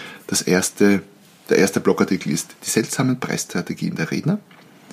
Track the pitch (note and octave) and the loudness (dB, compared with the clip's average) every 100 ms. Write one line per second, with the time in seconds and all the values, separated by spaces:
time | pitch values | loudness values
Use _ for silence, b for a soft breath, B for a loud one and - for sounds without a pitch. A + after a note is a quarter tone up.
0 | B B - - - F2+ - - G2+ G2 | B B -4 -2 2 2 2 2 4 4
1 | - - - - - - F#2+ F#2+ G2 F#2 | -2 -20 -20 -10 2 4 4 2 0 2
2 | - F2+ - E2 - - - - A#2 - | 2 0 -2 -4 -6 -12 -2 -2 -2 0
3 | C3 B2+ - - - F#2 E2+ - E2+ - | 0 0 -4 -6 -4 -6 -6 -4 -4 -4
4 | E2 - D3+ G#3 - B B B B | -4 -2 -2 -2 -4 B B B B